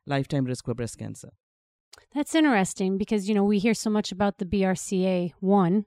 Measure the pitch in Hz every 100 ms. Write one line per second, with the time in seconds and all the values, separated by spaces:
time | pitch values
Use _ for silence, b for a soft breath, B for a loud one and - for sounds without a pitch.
0 | - 139 135 143 127 127 - 120 117 -
1 | 110 107 - _ _ _ _ _ _ -
2 | b 285 285 320 302 214 185 - 190 196
3 | 208 208 190 208 202 208 226 208 220 214
4 | - 185 202 - 180 202 190 180 - 190
5 | 185 180 175 - 190 202 170 208